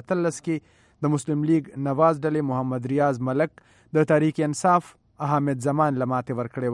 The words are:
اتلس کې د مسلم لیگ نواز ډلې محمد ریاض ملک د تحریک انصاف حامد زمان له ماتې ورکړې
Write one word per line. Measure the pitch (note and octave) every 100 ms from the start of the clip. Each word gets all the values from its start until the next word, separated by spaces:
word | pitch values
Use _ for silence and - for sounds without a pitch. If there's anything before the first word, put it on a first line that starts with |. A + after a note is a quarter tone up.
اتلس | B2+ F3+ E3+ -
کې | - D#3 _ _ _ - C#3+
د | D3
مسلم | - D3 D3+
لیگ | D#3+ C#3 C3+ C#3
نواز | C3+ D#3+ D3+
ډلې | D3+ D#3 C#3+
محمد | B2+ C3 B2+ B2
ریاض | C#3 C#3+ B2 B2+
ملک | C3 D#3+ - _ _ -
د | D#3 D#3
تحریک | D3+ D#3 D3+ D3+
انصاف | D3 F#3 F3 - - _ - D3
حامد | D3 C#3+ C3 C3+
زمان | D3 D3+ C3
له | B2+
ماتې | B2+ A#2+ A#2+
ورکړې | A#2 - B2